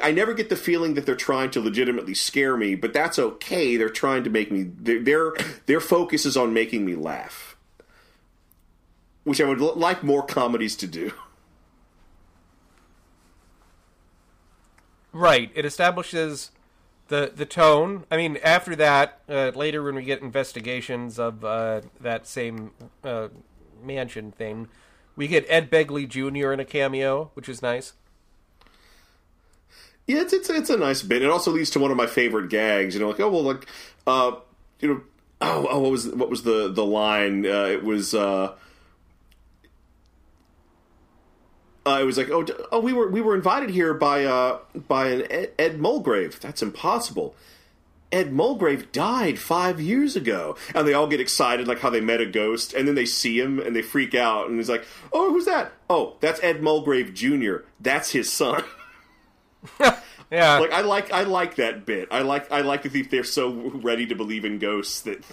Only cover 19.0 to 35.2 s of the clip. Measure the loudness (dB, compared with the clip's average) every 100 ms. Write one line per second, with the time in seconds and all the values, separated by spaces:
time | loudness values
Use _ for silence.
19 | 4 -2 -6 -2 -2 -2 -4 -2 -4 -4
20 | -4 -4 -4 -4 -4 -6 -8 -6 -6 -8
21 | -8 -6 -6 -4 -4 -2 -2 -4 -8 -10
22 | -6 -6 -8 -8 -8 -8 -14 -18 -20 _
23 | -8 -8 -8 -14 -20 -20 -20 -18 -10 -8
24 | -8 -10 -14 -10 -10 -10 -14 _ _ _
25 | _ -8 -2 0 2 0 2 2 2 -4
26 | -6 -6 -6 -2 -2 -2 -4 -2 -2 0
27 | -2 -2 -6 -14 -14 -8 -4 -4 -8 -20
28 | _ _ _ _ _ _ -20 _ _ _
29 | _ _ _ _ _ _ _ -20 -20 _
30 | -2 0 2 0 0 -2 0 2 2 0
31 | 0 2 4 4 2 0 0 2 2 2
32 | 2 2 2 2 0 0 2 2 0 0
33 | -2 0 2 2 0 -2 -8 -20 -20 -6
34 | 0 2 2 -2 -12 _ _ -4 -2 -2
35 | -6 _